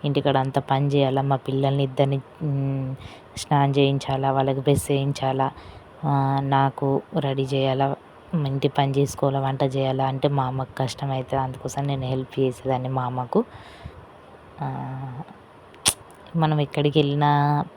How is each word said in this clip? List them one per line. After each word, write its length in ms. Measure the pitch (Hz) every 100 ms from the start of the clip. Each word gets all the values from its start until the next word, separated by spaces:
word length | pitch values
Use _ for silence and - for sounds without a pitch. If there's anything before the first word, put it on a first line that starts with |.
| 147
ఇంటికాడ 320 | 139 143 135
అంత 220 | 131 135
పని 280 | - 135 143
చేయాలా, 340 | 143 135 135
మా 140 | 139 135
పిల్లల్ని 480 | - 135 139 139
ఇద్దరిని, 380 | 135 131 139 139 - -
ఉమ్, 540 | 156 139 135 135 131 131 - - - -
స్నానం 340 | - 147 139
చేయించాలా, 600 | 139 139 139 - 135 135
వాళ్ళకి 280 | 135 135 135
డ్రెస్ 320 | 135 143 -
వేయించాలా, 600 | 139 139 139 135 131 135 - - - - - 151
ఆ, 320 | 139 135 139
నాకు 600 | 139 135 139 - 139 135 - 160
రెడీ 240 | 143 135
చేయాలా, 520 | 135 139 135 131 139 143 - - -
ఇంటి 340 | 170 143 135 139
పని 240 | - 139
చేసుకోవాలా, 480 | 135 143 - 139 139
వంట 240 | 135 135
చేయాలా 440 | 139 135 135 131 135
అంటే 200 | 135 147
మా 180 | 139 127
అమ్మకు 320 | 131 127 -
కష్టమవుతుంది. 680 | 131 - 143 131 123 135
అందుకోసం 440 | 131 123 127 143 143
నేను 160 | 139
హెల్ప్ 360 | 127 131 131 -
చేసేదాన్ని 500 | 131 123 131 127 127
మా 140 | 131
అమ్మకు. 400 | 123 127 123 208 247 - - - - - - - - - - -
ఆ, 600 | 139 131 131 131 135 127 - - - - - - - - - - - 165
మనం 260 | 156 151
ఎక్కడికి 380 | 143 - 147 156
వెళ్ళినా 640 | 143 143 147 147 147 147 -